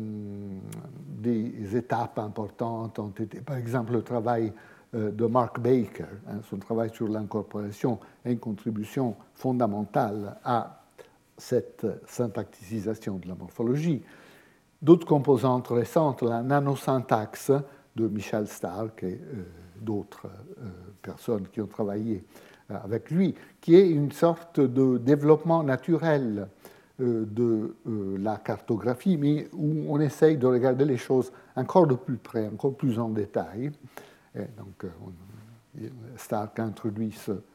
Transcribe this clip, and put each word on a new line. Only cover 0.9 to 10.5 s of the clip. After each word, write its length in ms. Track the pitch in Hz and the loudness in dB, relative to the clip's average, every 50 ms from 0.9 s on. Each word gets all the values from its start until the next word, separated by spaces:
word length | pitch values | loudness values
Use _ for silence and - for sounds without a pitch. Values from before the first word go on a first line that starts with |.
| - - - | -16 -16 -14
des 720 | - - 117 107 120 120 110 110 120 - - 110 95 101 | -14 -10 -4 -2 0 0 0 0 -2 -6 -8 -6 -2 -2
étapes 420 | 123 117 - 117 113 117 110 - - | -2 -2 0 -2 -2 -2 -4 -4 -6
importantes 800 | 110 107 98 - 107 98 - - 123 117 117 113 113 113 - - | -6 -6 -6 -8 -8 -8 -6 -6 -6 -4 -4 -6 -8 -8 -6 -8
ont 120 | 107 104 | -8 -8
été, 300 | 98 - 113 107 - - | -6 -6 -8 -8 -8 -12
par 160 | 123 - 143 | -10 -8 -8
exemple, 360 | 131 120 113 117 131 117 110 123 | -6 -6 -4 -2 -2 -2 0 -2
le 100 | 117 - | -2 -2
travail, 520 | - 123 120 110 120 120 117 113 107 107 - - - - - - _ - | -2 -4 -2 0 0 0 0 0 -2 -4 -8 -18 -20 -20 -20 -18 _ -6
euh, 160 | 117 107 107 | -4 -4 -4
de 160 | 101 107 117 | -2 0 0
Mark 340 | 113 113 127 120 113 - - | 2 2 2 2 0 -2 -2
Baker. 460 | 117 123 131 127 110 - - - 82 78 101 104 - | 2 4 4 4 2 0 -6 -12 -12 -12 -12 -14 -12
Hein, 120 | - - 104 110 - | -10 -10 -10 -10 -8
son 80 | - | -10
travail 320 | 98 98 - 117 113 113 110 - | -10 -6 -4 -2 -2 -2 -4 -4
sur 140 | - 120 104 | -4 -4 -4
l'incorporation 880 | 107 110 107 95 - 110 98 - - 104 104 101 107 - - 135 117 - - - - _ - | -4 -4 -4 -4 -6 -6 -6 -6 -8 -8 -8 -8 -8 -4 -2 -2 -2 -2 -8 -16 -20 _ -4
est 80 | 123 123 | -4 -4
une 60 | 113 | -4
contribution 800 | - 113 107 95 - 120 110 104 107 104 - 139 131 120 104 - - - _ | -4 -8 -8 -6 -6 -6 -4 -4 -6 -6 -4 -2 -2 -2 -4 -6 -14 -20 _
fondamentale 1040 | - - 131 127 123 123 107 101 104 107 101 - 143 131 107 101 107 101 98 104 - - | -6 -4 -2 0 2 0 0 0 -2 -4 -2 0 0 0 0 -2 -6 -8 -8 -12 -10 -4
à 380 | 123 | 0